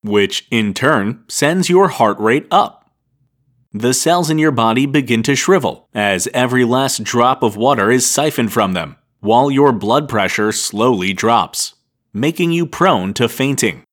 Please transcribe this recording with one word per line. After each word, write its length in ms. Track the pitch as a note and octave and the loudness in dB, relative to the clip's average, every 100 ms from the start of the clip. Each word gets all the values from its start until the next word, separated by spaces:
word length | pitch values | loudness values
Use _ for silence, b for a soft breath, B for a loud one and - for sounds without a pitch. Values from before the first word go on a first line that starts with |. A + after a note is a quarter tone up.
which 420 | G#2 G#2 G2 - _ | 0 2 2 -2 _
in 220 | A#2 G#2+ | -2 -2
turn 500 | G2 C3+ C#3+ G2+ - _ | 0 0 2 -2 -6 _
sends 420 | - C#3+ F3+ F3 | -2 0 0 2
your 180 | F3+ G3 | 4 2
heart 320 | - A2 G2 | 2 0 2
rate 260 | G#2+ C3+ - | 0 0 0
up. 400 | F#3 - - _ _ _ _ _ _ _ _ _ | 0 0 -6 _ _ _ _ _ _ _ _ _
The 220 | G#2 A#2+ C3 | -4 -2 0
cells 340 | D#3+ F3 D#3 | 0 0 0
in 80 | D#3 | 0
your 140 | D#3 | 0
body 340 | B2 A2+ A#2 C#3 | 2 0 0 0
begin 380 | D3 C3 A2+ | 0 0 -2
to 120 | A2 C3+ | 0 -2
shrivel 540 | - F#3 A2 - _ A2 | 2 0 0 -6 _ -4
as 320 | G#2 F#2 - | -2 0 -2
every 340 | C3 B2+ B2+ A#2+ | 0 2 2 2
last 380 | B2+ C3+ - | 0 -2 -4
drop 380 | A2 A#2+ B2 C3 | -4 0 2 2
of 160 | A#2 G2+ | -2 0
water 320 | A#2 B2+ G2+ | 0 2 2
is 160 | B2+ B2 | 2 0
siphoned 480 | - D#3 - A#2 | -2 -2 -2 -2
from 200 | A2+ G2 | 0 0
them, 240 | F2+ D#2 - _ _ | -2 -8 -14 _ _
while 300 | G#2 A#2 C#3+ | 0 2 2
your 220 | C#3 C#3+ | 4 2
blood 360 | A2 G2+ C3+ C#3+ | 2 0 0 0
pressure 440 | A2+ F#2+ - G#2+ | -2 -2 0 -2
slowly 600 | G#2 - G#2 A#2+ A2 F#2 | -2 -6 0 0 0 -2
drops, 640 | F#2+ A2 A#2 D#2+ - - _ _ _ _ | -2 0 2 0 -6 -10 _ _ _ _
making 380 | G2+ C#3+ D#3+ E3+ | -4 -4 -2 -2
you 160 | E3+ E3+ | -2 -4
prone 480 | - F#3 B2+ F#2 G#2 | 0 0 2 -2 -2
to 120 | A#2 | -2
fainting. 560 | - C3+ C3+ A2 C2+ _ | -2 -4 0 -2 -4 _